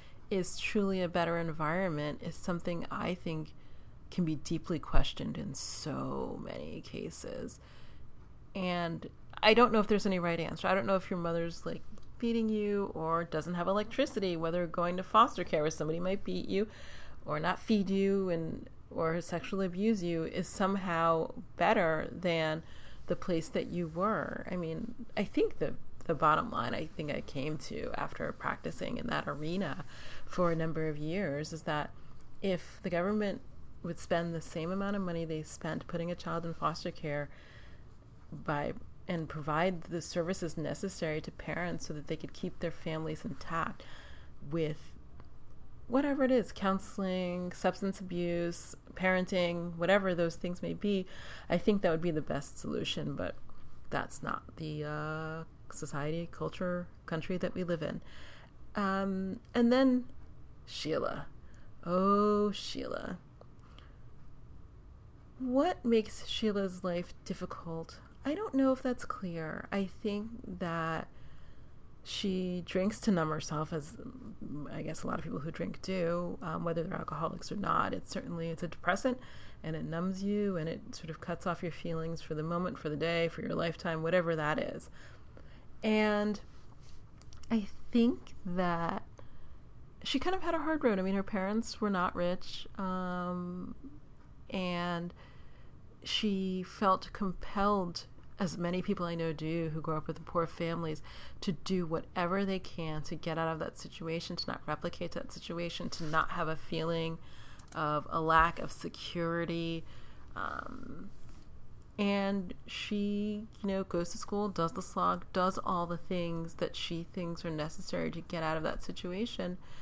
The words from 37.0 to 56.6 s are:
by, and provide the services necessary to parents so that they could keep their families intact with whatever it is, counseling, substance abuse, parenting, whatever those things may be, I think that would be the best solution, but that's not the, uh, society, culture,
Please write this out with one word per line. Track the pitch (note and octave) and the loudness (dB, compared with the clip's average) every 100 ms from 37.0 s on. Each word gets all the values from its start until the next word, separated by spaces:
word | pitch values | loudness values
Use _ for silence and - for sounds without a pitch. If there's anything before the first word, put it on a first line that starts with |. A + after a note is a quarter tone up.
| D#3+ D3 C#3+ - - - - - - - - - - | -2 -2 -4 -8 -14 -14 -14 -14 -14 -16 -16 -16 -12
by, | D#3 D3 D3 D3 - - - - | -8 -2 0 0 -4 -8 -10 -4
and | E3+ D#3+ | -2 -2
provide | D#3 D3 D3+ F#3 F3+ | -4 0 2 2 2
the | - E3 | -2 -4
services | - F3+ E3 F#3+ E3+ - | -2 0 0 0 -2 -2
necessary | C#3+ D3 G3 - E3 D#3 | -2 -2 -4 -2 -2 -2
to | - | -4
parents | - - D#3+ F3 E3+ - | -8 -4 -2 -2 -2 -4
so | |
that | D3+ - | -4 -4
they | D#3+ | -4
could | - | -4
keep | - F3+ - | -4 -4 -2
their | E3 | -2
families | - - D#3+ D#3+ D#3 - | -2 -2 -2 -2 -4 -4
intact | C#3 - E3 D#3 - - - - - - - C#3+ | -4 -2 0 -2 -4 -8 -10 -10 -10 -10 -8 -2
with | E3 D#3 D3+ - - - - - - - - - - - | 2 2 0 -6 -10 -12 -12 -10 -10 -8 -8 -8 -10 0
whatever | B3+ C#4+ C#4 | 2 4 4
it | B3+ | 6
is, | B3+ G3 | 6 4
counseling, | - G3 F#3+ - - F#3+ F#3 F3+ F3 F3+ | 0 2 2 0 -2 0 2 0 0 -4
substance | - G#3+ G#3 G3 F#3+ | 2 2 2 0 -2
abuse, | F#3 F3 F3 E3+ E3+ E3+ - - - - | -2 0 2 2 0 -2 -8 -10 -12 0
parenting, | F#3 F#3 F#3 F#3+ F3 F3 F3 E3 | 4 6 4 4 4 2 -2 2
whatever | E3+ G3+ F#3+ E3+ | 6 6 6 4
those | E3+ - | 2 2
things | F3+ F3 | -2 -2
may | E3+ | -2
be, | E3+ G#3 G3 F#3+ - - - - | 0 2 2 0 -6 -8 -10 0
I | F3 | 4
think | - G3+ | 6 6
that | F#3+ | 6
would | D#3+ | 4
be | E3+ | 4
the | D#3 | 2
best | - C#3+ - - | 0 -2 -2 -6
solution, | - - - - C#3+ | -4 -2 -2 -2 -2
but | C#3 F2+ - - - - - - | -2 -4 -4 -4 -4 -4 -6 -2
that's | - - - | -2 -2 -4
not | - - - - | -4 -4 -6 -8
the, | D#3 D3+ D3+ | -6 -4 -4
uh, | D3+ D3+ D#3 D#3+ D#3+ E3 - - | -4 -2 -4 -4 -6 -8 -12 -10
society, | - D3+ D3 D3 E3 E3+ | -8 -4 -2 0 0 -2
culture, | - D#3+ - | -4 -4 -2